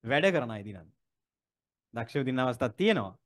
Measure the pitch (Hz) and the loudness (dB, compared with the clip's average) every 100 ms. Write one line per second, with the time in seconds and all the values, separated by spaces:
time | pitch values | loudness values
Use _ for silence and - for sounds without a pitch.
0 | 113 143 190 170 120 107 101 95 82 _ | 0 2 4 2 -2 -8 -10 -14 -18 _
1 | _ _ _ _ _ _ _ _ _ - | _ _ _ _ _ _ _ _ _ -8
2 | 113 143 131 127 127 120 127 - 202 190 | -4 -2 0 2 0 0 -2 2 2 2
3 | 98 - | -2 -12